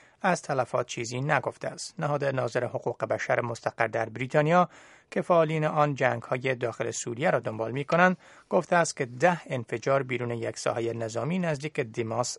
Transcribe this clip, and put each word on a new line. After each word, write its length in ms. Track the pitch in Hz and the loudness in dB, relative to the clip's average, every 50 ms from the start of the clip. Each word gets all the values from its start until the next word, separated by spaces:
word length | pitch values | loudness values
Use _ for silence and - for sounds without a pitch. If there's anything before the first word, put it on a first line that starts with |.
| - _ _ _ | -20 _ _ _
از 200 | - 190 175 - | 0 2 2 0
تلفات 460 | - - 143 131 117 - - 127 123 | -2 -2 0 0 0 0 0 -2 -2
چیزی 340 | - - - 117 107 120 127 | -2 -4 -6 -6 -4 -4 -4
نگفته 460 | 135 151 151 135 - 120 - - - | 0 2 2 2 2 0 -4 -4 -8
است. 280 | 131 - - - - - - | -8 -8 -8 -12 -12 -8 -4
نهاد 260 | 160 143 147 135 135 | -2 -2 0 0 0
ناظر 400 | 139 135 131 123 120 - 123 117 | 0 0 0 -2 0 0 -2 -2
حقوق 400 | 110 - 123 - 120 117 - - | -2 -4 -4 -4 -4 -4 -4 -2
بشر 360 | 113 110 110 - - 131 123 | -2 -2 -2 2 0 0 0
مستقر 460 | 120 117 117 - - 113 - - 117 | 0 -4 -8 -4 -4 -6 0 0 0
در 220 | 110 110 117 113 110 | 0 0 -2 -4 -4
بریتانیا 600 | 110 120 131 127 - 151 151 151 170 180 175 - - - - - - - _ _ | -4 -6 -6 2 2 4 4 6 6 6 4 4 -2 -14 -20 -20 -20 -20 _ _
که 100 | - 196 | -4 -4
فعالین 440 | 156 - 180 165 160 156 160 156 151 | 0 4 4 4 4 4 2 0 0
آن 300 | 156 - 156 147 147 143 | 0 4 4 2 2 2
جنگ‌های 600 | - 139 123 117 120 - - 135 131 123 131 131 | 2 2 2 2 0 -2 -4 -4 -2 0 -2 -2
داخل 360 | 117 123 117 110 - 123 117 | 0 -2 -4 -2 -4 -4 -4
سوریه 400 | 113 - - 117 117 113 156 175 | -4 -6 -6 -6 -4 0 2 2
را 80 | 156 127 | 2 2
دنبال 320 | 110 127 110 110 110 117 | 0 -2 -4 -4 -4 -4
می‌کنند، 460 | 117 139 143 - 165 165 180 185 180 - - - - - - _ | -4 -6 -2 0 4 6 6 4 4 2 -6 -20 -20 -20 -8 _
گفته 260 | 202 185 156 - 180 | 0 0 2 4 2
است 220 | 175 165 - - | 2 2 2 -2
که 80 | - 143 | -4 -6
ده 360 | 117 123 123 151 180 175 156 - | -6 -2 2 4 4 4 2 -4
انفجار 560 | - 143 127 117 - 135 113 - 135 135 139 135 | -6 -6 -6 -4 -4 -6 -4 0 2 2 2 2
بیرون 280 | 127 - 120 123 117 | -2 -4 -4 -2 -4
یک 260 | 120 117 113 117 117 | -4 -4 -4 -6 -6
ساحه 360 | - - 127 113 117 117 113 117 | -2 -2 -2 0 0 -2 -2 -2
نظامی 460 | 113 117 113 110 120 113 147 180 190 | -4 -6 -4 -4 -4 -2 -2 0 0
نزدیک 400 | 180 165 151 135 143 156 - - | 0 -2 -2 -4 -6 -6 -4 -4
دیماس 580 | 131 110 110 120 113 110 113 117 123 - - | -6 -4 -4 -4 -4 -2 -2 -2 -2 -2 -6